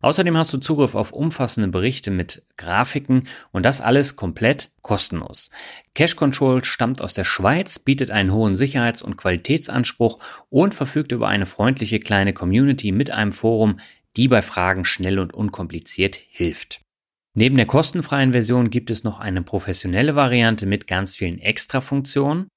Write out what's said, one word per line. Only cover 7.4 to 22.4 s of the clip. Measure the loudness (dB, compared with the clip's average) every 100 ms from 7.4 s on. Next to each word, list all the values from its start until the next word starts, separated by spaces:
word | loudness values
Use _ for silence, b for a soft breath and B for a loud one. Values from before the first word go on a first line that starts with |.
| 2 0 -2 -4
bietet | 0 0 0
einen | 0 2
hohen | 2 2 2
Sicherheits- | 0 0 0 -2
und | -6 -4
Qualitätsanspruch | -2 -2 0 -2 0 -2 -2 2 0 0 B B _
und | 2 2
verfügt | 0 -4 -4 -2
über | -2 0
eine | 0 -2
freundliche | 0 0 0 -2 -4
kleine | 0 2 2
Community | 0 0 4 4 2 0
mit | 0 -2
einem | -2 -2
Forum, | 0 0 4 2 0 B B _ 0
die | 4
bei | 4
Fragen | 2 -2 0 0 -2
schnell | -2 -2 -2
und | -4 -4
unkompliziert | -6 -6 -10 -10 -10 -2 -2 -2
hilft. | _ -4 -4 -4 -12 -16 _ _ _ _ _ 2
Neben | 4 4
der | 4
kostenfreien | 2 2 -2 -2 2 2
Version | 2 2 2 2
gibt | 0 -4
es | -4
noch | -4 -6
eine | -4 -4
professionelle | -4 -6 -4 -6 -2 0 2 2
Variante | 2 4 2 2 -2
mit | -2 -2
ganz | -4 -4 -4
vielen | -6 -2
Extrafunktionen. | -2 -2 -2 -4 -2 -4 -2 -2 0 -2